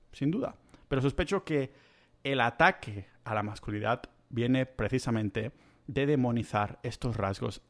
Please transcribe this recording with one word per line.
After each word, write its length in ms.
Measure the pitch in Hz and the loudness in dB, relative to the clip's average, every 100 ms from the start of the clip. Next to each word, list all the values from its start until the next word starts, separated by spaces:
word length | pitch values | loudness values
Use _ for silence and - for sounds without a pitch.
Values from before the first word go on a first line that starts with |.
| - | -16
Sin 180 | - 139 | -4 -2
duda. 280 | 220 - - - - - | 0 -4 -8 -20 -16 -2
Pero 120 | 131 | 2
sospecho 440 | 135 156 175 196 - | 2 2 0 0 0
que 260 | 147 131 - - _ _ _ | -2 -2 -8 -20 _ _ _
el 180 | 139 135 | -2 2
ataque 680 | 117 - 175 - - 101 - - | 2 6 4 4 -8 -10 -12 -14
a 100 | - | -4
la 80 | 107 | -2
masculinidad 640 | 104 107 110 104 107 120 - _ - | -2 -6 -6 -2 0 -2 -4 _ -8
viene 360 | 113 120 131 127 | -2 2 2 2
precisamente 880 | - 107 131 123 113 107 110 110 - - _ - | -2 0 0 0 0 0 -2 -6 -8 -20 _ -6
de 180 | 131 143 | 0 2
demonizar 760 | 143 123 117 101 104 104 - | 4 2 0 0 -2 -2 -4
estos 320 | 120 - 120 110 | -10 -4 -4 -2
rasgos 460 | 98 98 113 - | -2 -2 -6 -8